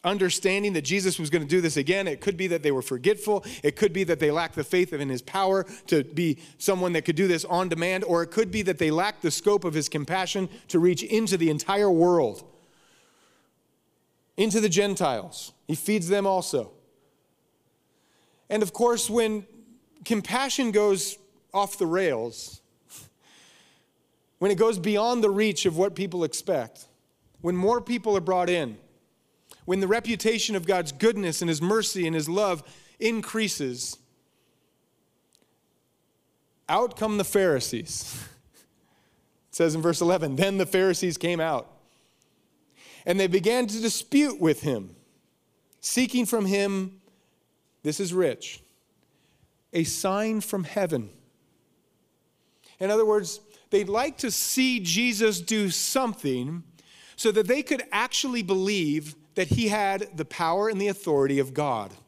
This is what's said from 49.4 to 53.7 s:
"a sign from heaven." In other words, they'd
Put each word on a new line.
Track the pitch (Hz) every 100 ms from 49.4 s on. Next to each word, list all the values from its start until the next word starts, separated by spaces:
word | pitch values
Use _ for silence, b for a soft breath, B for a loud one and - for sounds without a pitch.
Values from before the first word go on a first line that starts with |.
| _ _ _
"a | 175
sign | 160 - 190 196 220 220
from | - 202
heaven." | 160 214 180 147 104 - _ _ _ _ _ _ _ _ _ _ _ _ b b b b
In | 190
other | 214 220
words, | 208 180 - b b
they'd | b